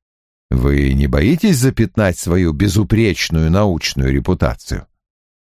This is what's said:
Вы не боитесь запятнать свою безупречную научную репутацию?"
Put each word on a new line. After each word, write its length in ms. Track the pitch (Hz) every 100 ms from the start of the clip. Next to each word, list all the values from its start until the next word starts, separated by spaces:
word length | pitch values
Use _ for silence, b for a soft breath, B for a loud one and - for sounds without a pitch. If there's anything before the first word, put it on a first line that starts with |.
| _ _ _ _ -
Вы 400 | 64 67 71 69
не 140 | 67 69
боитесь 500 | 67 90 170 220 143
запятнать 640 | 131 - 110 - 101 82
свою 340 | - 90 85
безупречную 960 | 73 101 92 98 107 113 85 - 80 80
научную 640 | 92 104 80 - - 67
репутацию?" 720 | 67 76 90 71 58 - - - _ _ _ _ _ _